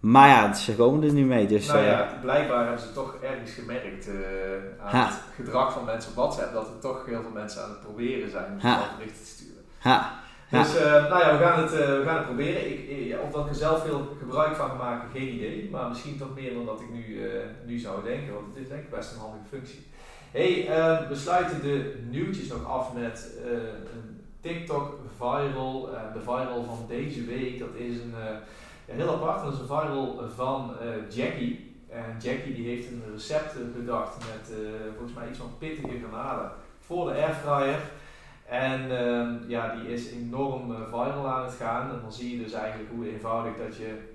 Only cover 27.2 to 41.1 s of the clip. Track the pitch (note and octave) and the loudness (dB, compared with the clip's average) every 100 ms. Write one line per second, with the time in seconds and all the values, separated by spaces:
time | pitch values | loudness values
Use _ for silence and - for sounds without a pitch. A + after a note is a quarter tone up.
27.2 | A2+ B2 B2 B2 A#2 G#2 A#2+ A#2+ A#2 A#2 | -6 -4 -4 -6 -8 -8 -6 -6 -8 -8
28.2 | A2 G#2+ - - - - - A#2+ E3 D#3+ | -8 -8 -12 -18 -20 -20 -12 -4 -2 0
29.2 | - - D3 C#3 - D3 D3+ C3+ C3 A#2+ | 0 -2 -4 -6 -2 -2 0 -2 -4 -6
30.2 | A#2 - B2+ C3+ A#2+ A2 A#2 A2+ G2+ A2 | -10 -4 -2 -2 -4 -8 -8 -8 -8 -2
31.2 | B2+ - A#2+ - - - - A#2 A2+ A2+ | -2 -2 -4 -4 -10 -20 -16 -12 -10 -8
32.2 | B2 C3+ C#3 A#2 A#2 A#2+ A#2+ A#2+ A2 G#2+ | -4 -4 -4 -6 -4 -6 -6 -10 -10 -12
33.2 | - D3+ D3+ C3 A#2+ A#2+ A#2+ A2+ - - | -2 -2 -2 -8 -8 -8 -4 -2 -4 -8
34.2 | A2+ A2+ A2+ G#2+ G#2+ A2 G#2+ A#2 A#2+ A#2+ | -10 -12 -12 -10 -8 -8 -10 -10 -12 -10
35.2 | A#2+ B2+ A#2 - D#3 D#3 C#3+ B2 A2+ A2 | -10 -10 -12 -10 -10 -8 -8 -8 -8 -8
36.2 | - B2+ - - - - - F3 D#3+ C#3 | -6 -4 -6 -10 -18 -20 -6 -2 0 2
37.2 | D3 C#3+ D3 C#3 C3+ C#3+ - - - - | 2 2 2 4 4 0 -4 -12 -18 -20
38.2 | - - - B2 C3 C3 C3 B2+ A#2+ A#2+ | -20 -20 -6 -2 0 0 -2 0 2 2
39.2 | A#2+ A#2 A#2 A#2 A2+ A2+ A#2+ A#2+ A#2+ A#2+ | 0 -4 -4 -2 -2 -4 -6 -6 -6 -8
40.2 | A#2+ C3 C#3 B2+ A#2+ A2+ A2+ A#2 C3+ | -6 -2 -2 -2 -6 -8 -6 -2 -2